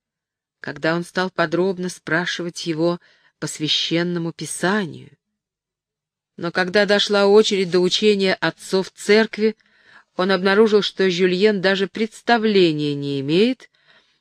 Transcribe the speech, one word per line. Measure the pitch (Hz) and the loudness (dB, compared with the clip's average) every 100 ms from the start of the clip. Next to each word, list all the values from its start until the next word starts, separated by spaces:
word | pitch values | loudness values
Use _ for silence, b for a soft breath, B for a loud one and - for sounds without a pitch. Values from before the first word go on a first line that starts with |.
| _ _ _ _ _ _ | _ _ _ _ _ _
когда | - 147 160 170 | -14 -6 -2 -2
он | |
стал | 175 - 185 | -4 -4 -4
подробно | - 170 165 190 180 180 | -2 -2 0 -2 -4 -8
спрашивать | - - 160 175 - 175 - 170 | -10 -4 -2 -2 -6 -8 -8 -8
его | 156 170 175 b b b b | -2 -2 -2 b b b b
по | 156 | -10
священному | - 151 - - 165 175 175 165 | -6 -4 -4 -2 -2 -2 -4 -6
писанию. | - 151 - 175 208 180 131 131 _ _ _ _ _ _ _ _ _ _ _ _ - | -8 -12 -4 -2 -2 -4 -10 -20 _ _ _ _ _ _ _ _ _ _ _ _ -12
Но | 170 | -8
когда | 175 185 202 202 | -4 0 0 2
дошла | 202 - 202 202 | 2 2 2 6
очередь | 208 214 196 190 | 4 4 0 0
до | 180 | 0
учения | 180 - 214 202 190 190 | 0 2 2 2 0 0
отцов | 165 - - 190 185 | -2 -4 -4 -4 -4
церкви, | _ - 208 220 - 214 214 b b b b b - | _ 2 2 2 0 -2 -2 b b b b b -4
он | 185 | 0
обнаружил, | 190 190 196 226 208 | 2 2 4 4 4
что | 196 - 190 | 0 -2 0
Жюльен | 175 185 180 208 202 | 2 0 2 2 2
даже | 180 196 196 | 0 0 -2
представления | - 220 - - 240 220 196 175 151 147 | -4 -6 -6 0 0 4 4 4 2 -2
не | 143 143 139 | -4 -4 -4
имеет | 135 160 233 262 - b b b b b | 0 2 2 0 -10 b b b b b